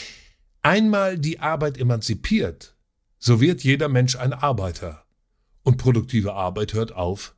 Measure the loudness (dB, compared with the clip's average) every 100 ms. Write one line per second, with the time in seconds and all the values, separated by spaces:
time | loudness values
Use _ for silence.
0 | -16 -20 -20 _ _ _ 2 4 4 2
1 | 0 0 -4 -2 -4 -2 -4 -2 -2 -2
2 | -2 -4 0 0 0 -8 -18 _ _ _
3 | _ _ 2 4 4 2 0 0 2 2
4 | 2 0 -4 -2 -2 -2 -4 -8 -12 -14
5 | _ _ _ _ _ _ 2 2 4 2
6 | 2 -2 -2 -2 -4 -4 -4 -4 -4 -4
7 | -4 -4 -10